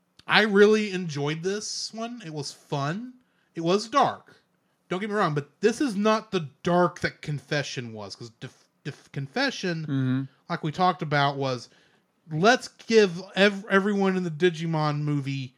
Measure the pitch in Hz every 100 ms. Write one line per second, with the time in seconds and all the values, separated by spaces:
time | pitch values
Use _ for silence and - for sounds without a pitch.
0 | _ _ - 170 214 196 208 214 208 185
1 | 180 143 143 160 180 202 208 - - 220
2 | 233 240 185 151 135 - - 143 139 185
3 | 254 - _ _ _ - 165 202 220 285
4 | 165 98 _ _ _ _ _ _ - 180
5 | 214 208 180 147 139 _ 214 233 294 196
6 | 214 220 214 190 147 _ 180 175 175 -
7 | 160 - - 147 - 151 135 - 120 110
8 | 101 - 117 _ 127 _ _ _ 151 -
9 | _ 143 135 233 269 - 185 165 151 135
10 | 131 131 139 _ - 170 156 147 180 170
11 | 156 147 143 139 135 123 - _ _ _
12 | _ _ - 156 202 254 - _ - 220
13 | 202 170 185 185 208 196 202 196 196 202
14 | 190 185 175 151 180 160 165 160 151 147
15 | 147 147 139 139 127